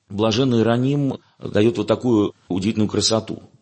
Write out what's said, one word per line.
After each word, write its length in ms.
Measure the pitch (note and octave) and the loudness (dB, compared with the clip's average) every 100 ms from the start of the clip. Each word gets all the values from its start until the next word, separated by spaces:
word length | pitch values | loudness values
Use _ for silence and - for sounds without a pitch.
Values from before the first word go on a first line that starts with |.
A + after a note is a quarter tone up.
| - | -10
Блаженный 500 | G2 A2 G#2+ C3+ A#2 | -2 0 2 2 2
Иероним 600 | A2 A#2+ C3 C#3+ C#3 - _ _ | 2 2 0 0 -2 -6 _ _
дает 360 | - G#2 A2 A#2 | -4 2 2 2
вот 120 | G#2 | -2
такую 480 | A2 A#2+ A2 G2+ - - | -2 2 2 2 -4 -6
удивительную 420 | F#2 F#2+ G#2+ G#2 | -4 -2 0 0
красоту. 540 | - - A2+ G#2+ E2+ - _ | 0 0 -2 -4 -12 -14 _